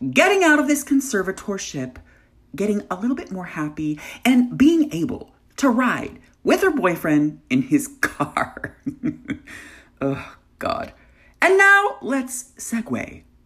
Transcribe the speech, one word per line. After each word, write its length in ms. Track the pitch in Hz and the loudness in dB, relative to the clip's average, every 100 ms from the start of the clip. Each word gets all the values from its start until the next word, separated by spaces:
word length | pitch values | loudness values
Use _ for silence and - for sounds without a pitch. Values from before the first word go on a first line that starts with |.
| - | -4
getting 320 | 262 359 403 | 2 4 4
out 140 | 339 302 | 4 4
of 100 | 277 | 2
this 160 | 294 | -2
conservatorship, 1120 | - 277 - 202 185 190 - 196 - 147 127 - - _ _ _ _ - | 0 0 0 -2 -4 -6 -8 -8 -8 -8 -10 -12 -20 _ _ _ _ -4
getting 260 | 202 208 - | -2 -2 -4
a 100 | 185 | -6
little 160 | 226 269 | -4 -4
bit 160 | - | -6
more 140 | 190 175 | -10 -10
happy, 540 | - 151 151 151 151 - - 240 | -8 -8 -4 -6 -6 -10 -4 2
and 320 | 254 247 247 | 4 2 4
being 340 | 269 330 302 | 6 6 2
able 440 | 160 311 - - _ _ - | -2 -4 -6 -12 _ _ -2
to 120 | 277 | 2
ride 500 | 233 247 165 - - _ _ | 2 0 -2 -6 -14 _ _
with 180 | - 359 | 0 2
her 100 | 381 | 2
boyfriend 680 | 302 185 170 165 147 151 151 - | 2 0 0 2 2 2 -2 -2
in 120 | 127 | -2
his 260 | 127 147 - | 2 0 0
<laughs> 140 | - | -8
car. 720 | - - 143 - - - - - - - - - - - - - - - - - | -8 -6 -6 -4 -6 -8 -14 -12 -12 -6 -6 -6 -8 -12 -14 -20 -20 -20 -20 -6
Oh, 340 | 135 135 - - _ - | -4 -4 -8 -20 _ -10
God. 360 | - - - - _ _ _ - | -6 -6 -8 -14 _ _ _ -2
And 160 | 330 381 | 2 6
now 380 | 392 403 403 - | 6 6 4 -2
let's 520 | - 269 254 - - - | -4 -4 -4 -10 -14 -16
segue 640 | - 233 220 110 - - - _ | -8 -8 -6 -6 -8 -14 -20 _